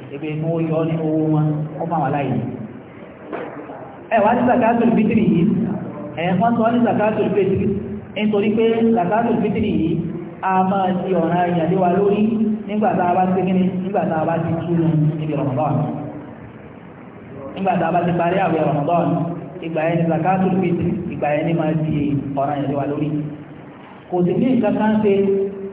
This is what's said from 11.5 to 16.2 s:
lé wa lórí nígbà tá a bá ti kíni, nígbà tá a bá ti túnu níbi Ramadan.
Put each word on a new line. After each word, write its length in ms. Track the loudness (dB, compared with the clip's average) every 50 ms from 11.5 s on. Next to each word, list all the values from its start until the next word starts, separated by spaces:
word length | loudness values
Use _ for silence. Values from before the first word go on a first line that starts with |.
| 2 2 2 2
lé 80 | 2
wa 140 | 2 4 4
lórí 320 | 4 4 4 4 4 4 2 2 2 2 0 0 0 -2
nígbà 280 | -4 -4 -2 0 2 2
tá 120 | 2 2 2
a 100 | 2 2
bá 80 | 2 2
ti 160 | 2 2 2
kíni, 220 | 2 2 2 2 2 2 0
nígbà 260 | -2 -4 -2 0 0
tá 160 | 0 0 0
a 80 | 0 0
bá 100 | 0 0
ti 180 | 0 0 0 -2
túnu 300 | -2 0 0 0 2 2 2 4 4 2 2
níbi 220 | 0 0 -4 -2 -2
Ramadan. 400 | -2 -2 -2 0 0 0 0 0 0 0 -2 -4 -6 -8 -10 -10 -12